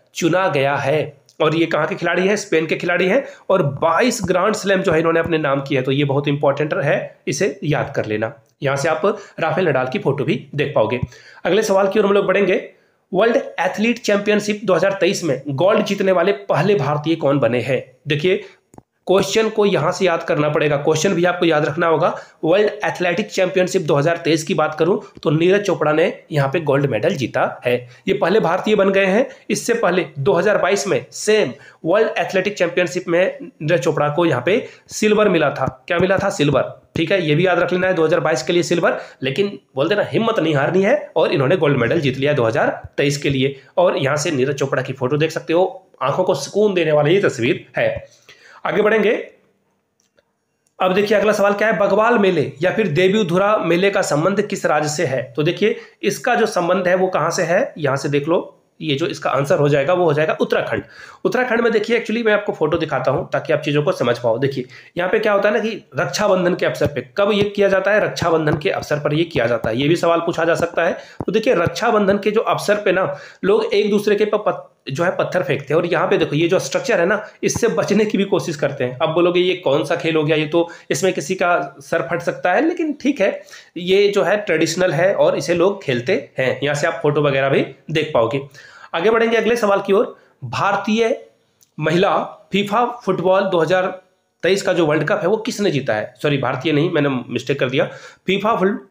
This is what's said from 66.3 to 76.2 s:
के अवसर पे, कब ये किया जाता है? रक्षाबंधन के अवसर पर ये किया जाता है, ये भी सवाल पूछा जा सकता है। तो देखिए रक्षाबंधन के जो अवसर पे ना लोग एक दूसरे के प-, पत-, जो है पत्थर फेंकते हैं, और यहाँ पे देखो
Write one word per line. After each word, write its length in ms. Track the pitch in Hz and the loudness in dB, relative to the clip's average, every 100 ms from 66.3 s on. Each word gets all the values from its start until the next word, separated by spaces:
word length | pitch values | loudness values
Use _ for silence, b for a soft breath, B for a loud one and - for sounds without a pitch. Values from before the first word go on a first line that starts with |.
| 185 175 | 2 0
के 120 | 175 170 | 0 -2
अवसर 200 | 151 147 | 0 -2
पे, 220 | - - - | -4 -6 -2
कब 160 | 202 | 0
ये 100 | 208 202 | 2 0
किया 220 | 202 196 | 0 2
जाता 220 | 190 190 | 2 2
है? 140 | 208 | 2
रक्षाबंधन 540 | 170 - 175 160 151 156 | 0 -2 0 2 0 -2
के 120 | 190 | -2
अवसर 280 | - - 151 | -4 -4 -2
पर 160 | 147 | 0
ये 100 | 151 | -2
किया 220 | 170 139 117 | 0 0 0
जाता 240 | 117 117 | 0 -2
है, 60 | 117 | -2
ये 120 | 143 | 0
भी 80 | 165 | 2
सवाल 240 | 170 170 | 2 2
पूछा 240 | 165 160 | 0 -2
जा 100 | 165 | 0
सकता 300 | 156 170 - | 0 0 0
है। 120 | 175 - B B - | -2 -2 B B -4
तो 60 | |
देखिए 220 | 202 240 | 0 2
रक्षाबंधन 640 | 240 165 - 226 214 196 202 | 2 0 -2 0 2 2 0
के 120 | 208 | 0
जो 100 | 214 | 0
अवसर 420 | 202 151 - 208 | 0 -2 0 0
पे 80 | 208 | 0
ना 220 | 180 170 143 B B | 0 -2 -6 B B
लोग 300 | 180 214 220 | 0 0 2
एक 160 | 202 208 | 0 2
दूसरे 260 | 202 208 202 | 0 2 0
के 80 | |
प-, 100 | 214 214 | 2 0
पत-, 380 | - 170 - _ - | 0 -4 -8 _ -10
जो 140 | 143 | -4
है 60 | 175 175 | -2 -2
पत्थर 260 | 156 180 | -2 -2
फेंकते 320 | 170 143 - | -2 -4 -2
हैं, 20 | 151 | -2
और 100 | 175 | 0
यहाँ 200 | 165 180 | 0 0
पे 80 | |
देखो 180 | 190 | 0